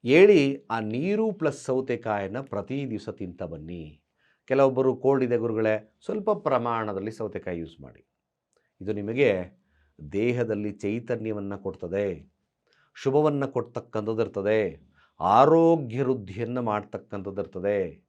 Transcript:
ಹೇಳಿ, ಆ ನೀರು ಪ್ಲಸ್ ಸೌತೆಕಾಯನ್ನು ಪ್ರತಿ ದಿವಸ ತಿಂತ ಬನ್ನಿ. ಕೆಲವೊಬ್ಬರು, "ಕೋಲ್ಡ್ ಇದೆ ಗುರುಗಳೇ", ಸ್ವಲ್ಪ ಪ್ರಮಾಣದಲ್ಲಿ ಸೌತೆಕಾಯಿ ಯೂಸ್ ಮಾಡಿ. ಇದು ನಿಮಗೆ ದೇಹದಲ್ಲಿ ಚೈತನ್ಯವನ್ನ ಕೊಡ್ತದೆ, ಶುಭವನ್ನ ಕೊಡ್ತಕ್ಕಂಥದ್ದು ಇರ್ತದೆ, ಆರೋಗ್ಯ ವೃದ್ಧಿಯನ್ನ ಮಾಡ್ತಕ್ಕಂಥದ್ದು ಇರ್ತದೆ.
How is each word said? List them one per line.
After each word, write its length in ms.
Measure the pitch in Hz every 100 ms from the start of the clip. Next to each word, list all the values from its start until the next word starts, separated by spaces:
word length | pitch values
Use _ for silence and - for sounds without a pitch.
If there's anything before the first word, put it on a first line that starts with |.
ಹೇಳಿ, 600 | 117 151 202 190 139 139 _
ಆ 100 | 113
ನೀರು 520 | 107 117 175 214 220
ಪ್ಲಸ್ 300 | - 156 -
ಸೌತೆಕಾಯನ್ನು 800 | - 131 131 120 113 104 98 113
ಪ್ರತಿ 460 | 139 101 98 135 135
ದಿವಸ 180 | 107 -
ತಿಂತ 340 | - 92 -
ಬನ್ನಿ. 600 | 87 80 78 87 78 73 _ _ _ _
ಕೆಲವೊಬ್ಬರು, 520 | _ 131 135 127 131 123
"ಕೋಲ್ಡ್ 280 | 131 135
ಇದೆ 120 | 127 120
ಗುರುಗಳೇ", 600 | 117 110 110 107 - _
ಸ್ವಲ್ಪ 260 | - 214 202
ಪ್ರಮಾಣದಲ್ಲಿ 800 | 202 156 127 117 117 107 95 104
ಸೌತೆಕಾಯಿ 480 | 110 110 92 95 87
ಯೂಸ್ 220 | 80 -
ಮಾಡಿ. 260 | 65 - _ _ _ _ _ _ _ _
ಇದು 120 | 98
ನಿಮಗೆ 520 | 104 101 120 135 95 90 _ _ _ _ _ 76
ದೇಹದಲ್ಲಿ 600 | 95 117 123 110 104 104
ಚೈತನ್ಯವನ್ನ 840 | 101 101 113 117 117 110 104 98 98
ಕೊಡ್ತದೆ, 760 | 98 - 87 98 101 80 - _ _ _ _ _ _
ಶುಭವನ್ನ 500 | - 139 143 151 143
ಕೊಡ್ತಕ್ಕಂಥದ್ದು 800 | 139 127 117 - - 110 107 110
ಇರ್ತದೆ, 640 | 113 101 98 110 98 76 _ _ _ _
ಆರೋಗ್ಯ 840 | 87 110 143 165 165 170 127 117
ವೃದ್ಧಿಯನ್ನ 560 | 131 127 95 95 117 123
ಮಾಡ್ತಕ್ಕಂಥದ್ದು 840 | 117 104 101 98 - 101 95 95
ಇರ್ತದೆ. 680 | - 92 95 104 80 82